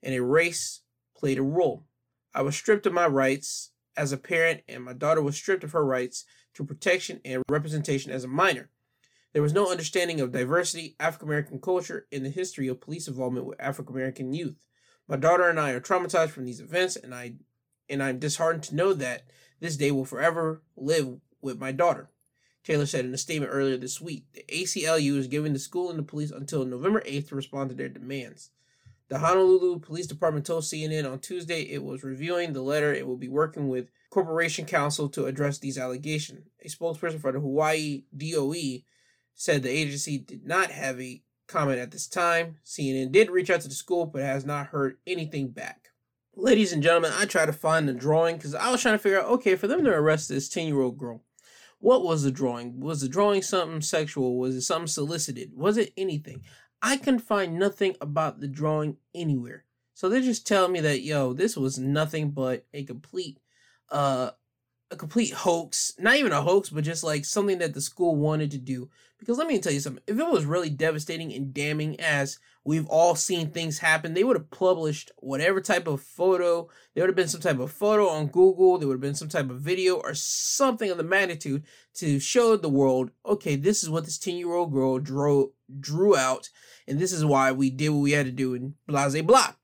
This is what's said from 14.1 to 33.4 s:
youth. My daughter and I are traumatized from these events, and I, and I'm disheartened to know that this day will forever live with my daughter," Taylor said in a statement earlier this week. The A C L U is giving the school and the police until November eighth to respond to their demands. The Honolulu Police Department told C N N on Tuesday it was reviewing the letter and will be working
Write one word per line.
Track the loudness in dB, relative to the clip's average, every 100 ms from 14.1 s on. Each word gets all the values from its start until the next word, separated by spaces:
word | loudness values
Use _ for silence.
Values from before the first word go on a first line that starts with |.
| -6 -8
youth. | -6 -8 -12 _ _ _ _ _
My | 0
daughter | 4 4 4
and | 4
I | 0
are | -2
traumatized | 0 -2 0 0 0
from | -2 -12
these | -12
events, | -6 -2 -2 -2
and | -12 -14
I, | -14 -16 _ _ _ _ _
and | -4
I'm | -2 -2
disheartened | -4 0 0 0 -4
to | 0
know | 2
that | 2 -2 -6 _ _ _ _
this | -8 -2
day | 0
will | 0 -2
forever | 0 2 2 -2 -4 _ -10
live | 0 0 0 -6 _ _
with | -10 -8
my | -8
daughter," | 2 2 2 -4 _ _ _ _ _
Taylor | -2 0 0
said | -2 -4
in |
a | -6
statement | -4 -4 -2
earlier | 0 0 -2
this | -4 -10
week. | -10 -12 _
The | -20 -10
A | -6 -4
C | -2 2
L | 2
U | 4 2
is | 0
giving | -2 0
the | -2
school | -2 -4 -4
and | -4
the |
police | -6 -6 -8
until | -8 -6 -4 -4
November | -2 0 0 0
eighth | -8 -6
to | -8
respond | -8 -6 -6
to | -6
their | -10
demands. | -10 -10 -10 -10 -16 -20 _ _ _ -20 _ _
The | -2
Honolulu | 2 6 8 6 6 -2
Police | -6 -8 -8
Department | -2 0 0 -2
told | -4 -4
C | -6
N | -4
N | -2 -4
on | -6
Tuesday | -10 -10 -6 -6
it | -4 -8
was | -8 -10
reviewing | -10 -8 -4 -2 -2
the | -4
letter | 0 2 2
and | 0 -4
will | -8
be | -4
working | -2